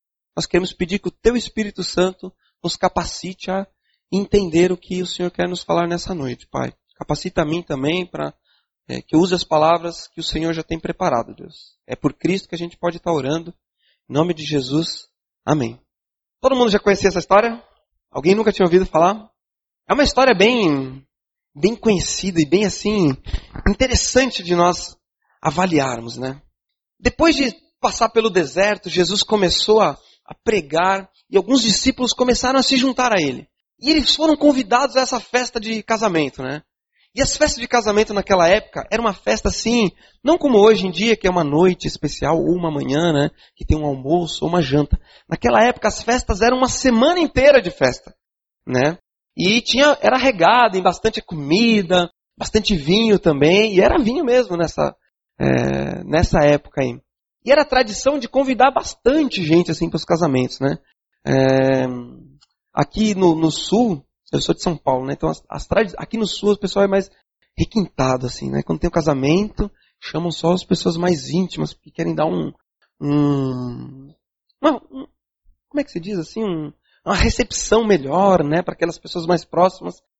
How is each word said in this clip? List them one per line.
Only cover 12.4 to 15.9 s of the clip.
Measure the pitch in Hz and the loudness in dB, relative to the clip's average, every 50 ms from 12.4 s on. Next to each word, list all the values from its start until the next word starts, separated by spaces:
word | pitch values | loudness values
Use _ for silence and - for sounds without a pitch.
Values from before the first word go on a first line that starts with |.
| - - | -6 -8
que | - | -12
a | 170 | -10
gente | 170 170 - - | -10 -12 -12 -6
pode | - 175 170 170 | -6 -6 -6 -4
tá | - 175 | -4 -2
orando. | 170 151 127 135 151 165 165 175 - _ _ _ _ _ _ _ _ _ _ - | -2 -2 -2 -4 -4 -6 -6 -10 -18 _ _ _ _ _ _ _ _ _ _ -4
Em | 127 | -2
nome | 143 165 180 170 | 0 0 0 -2
de | 156 151 | -6 -6
Jesus. | 147 151 143 127 127 135 156 165 - - - - _ _ _ _ _ _ _ - | -4 -4 -4 -2 -2 -2 -2 -2 -4 -8 -14 -16 _ _ _ _ _ _ _ -4
Amém. | - 147 156 123 113 120 - _ _ | -2 -2 0 -2 -4 -6 -12 _ _